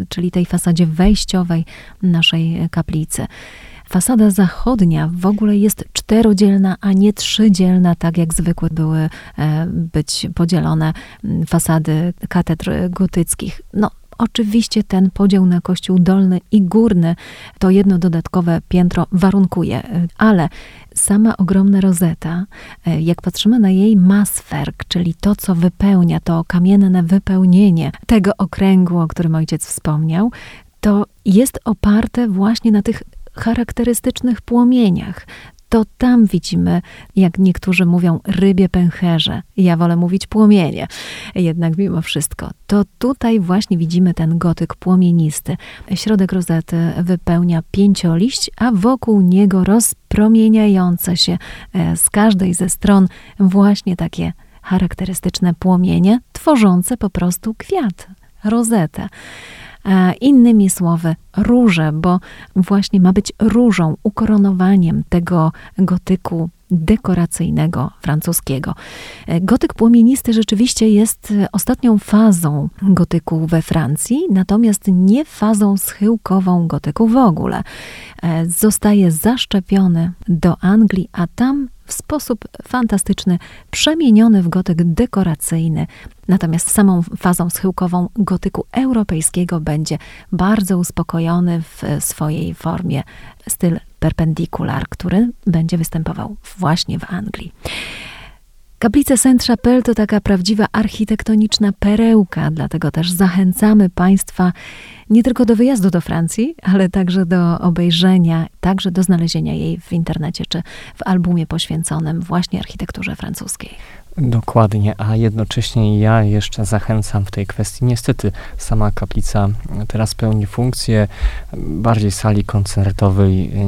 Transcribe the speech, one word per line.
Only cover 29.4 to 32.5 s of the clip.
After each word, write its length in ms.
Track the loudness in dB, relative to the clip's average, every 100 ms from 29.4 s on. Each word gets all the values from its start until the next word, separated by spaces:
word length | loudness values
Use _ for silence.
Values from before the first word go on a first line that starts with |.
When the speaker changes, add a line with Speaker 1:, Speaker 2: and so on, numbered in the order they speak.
| -2 -4 -8
Speaker 1:
wspomniał, 640 | -8 -4 -2 -2 0 -2 -4 -16 -20 -20 _
to 240 | 0 0 -2 _
jest 360 | 2 4 2 -2
oparte 640 | -6 -2 2 2 0 -2 -2
właśnie 440 | 0 0